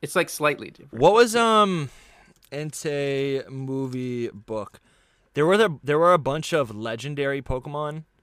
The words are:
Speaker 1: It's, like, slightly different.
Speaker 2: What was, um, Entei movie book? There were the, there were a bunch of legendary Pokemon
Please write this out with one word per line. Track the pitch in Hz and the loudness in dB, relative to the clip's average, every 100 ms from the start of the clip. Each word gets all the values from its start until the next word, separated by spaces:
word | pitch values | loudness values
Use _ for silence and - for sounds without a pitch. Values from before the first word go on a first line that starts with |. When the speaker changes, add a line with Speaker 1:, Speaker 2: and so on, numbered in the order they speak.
Speaker 1:
It's, | - 180 | -4 -2
like, | 165 | -2
slightly | - 147 139 - | -2 -2 -2 -8
different. | - - 113 | -18 -14 2
Speaker 2:
What | 156 | 6
was, | 220 240 233 | 8 6 4
um, | 226 214 202 170 135 - - _ _ _ _ | 4 4 4 2 -4 -12 -20 _ _ _ _
Entei | 139 151 - 156 143 139 139 139 135 - | -10 -10 -8 -4 -2 -2 -2 -2 -4 -6
movie | 135 135 135 135 127 127 120 117 | -10 -6 -6 -6 -6 -6 -4 -6
book? | 101 - 110 98 - _ _ _ _ _ | -8 -8 -8 -8 -14 _ _ _ _ _
There | 143 160 | 0 4
were | 208 | 4
the, | 214 139 | 4 0
there | 131 147 | -2 2
were | 175 | 4
a | 175 | 4
bunch | 135 151 - | 2 -6 -2
of | 160 117 | -2 -2
legendary | 104 113 113 139 143 139 139 | -6 -8 -8 -8 -4 -4 -4
Pokemon | 127 127 147 147 151 156 156 _ | -4 -6 -6 -8 -8 -10 -14 _